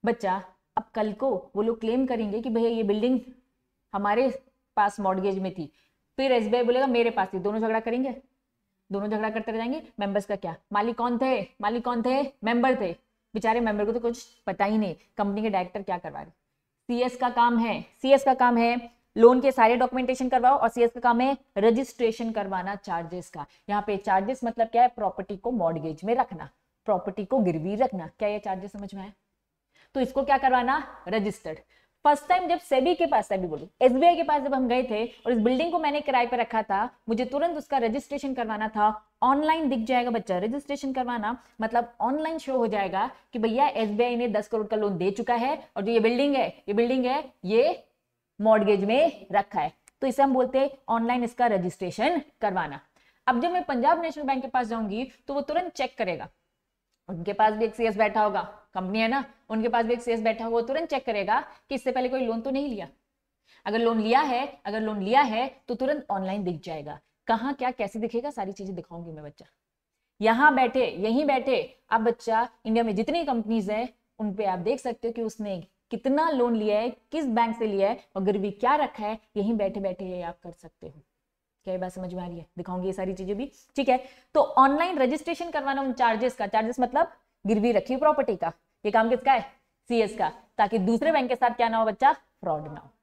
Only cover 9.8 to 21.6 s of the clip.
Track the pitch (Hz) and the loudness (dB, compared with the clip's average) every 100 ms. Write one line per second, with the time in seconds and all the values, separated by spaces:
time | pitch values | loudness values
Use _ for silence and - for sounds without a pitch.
9.8 | - - 202 202 202 196 175 160 _ 208 | -10 -6 -2 -2 -2 -6 -6 -12 _ -2
10.8 | 220 226 240 240 262 254 180 _ 208 233 | -2 -2 -2 0 0 0 -4 _ -2 -2
11.8 | 240 240 240 269 269 _ 214 240 262 254 | -2 -2 0 0 -2 _ -2 2 2 2
12.8 | 190 165 _ _ _ 220 220 226 233 208 | -2 -8 _ _ _ -4 0 0 0 0
13.8 | 208 233 233 240 - _ - 185 202 220 | 0 0 -2 -6 -14 _ -8 -2 0 2
14.8 | 208 175 _ - 202 202 220 196 180 214 | 0 -4 _ -4 -4 -2 -2 -2 -2 -8
15.8 | 196 180 160 147 147 _ _ _ _ _ | -6 -6 -6 -12 -16 _ _ _ _ _
16.8 | - 240 247 254 247 247 240 240 226 196 | -6 0 0 0 -2 4 4 4 0 -2
17.8 | - _ 262 269 269 262 247 233 233 240 | -8 _ 6 6 6 4 4 4 2 0
18.8 | 240 _ _ - 233 254 269 262 226 240 | -6 _ _ 4 6 6 2 4 4 4
19.8 | 254 254 247 254 254 254 247 277 226 240 | 0 0 -4 -2 0 4 4 4 2 2
20.8 | 233 240 240 233 262 277 _ - | 0 2 0 2 2 -2 _ 2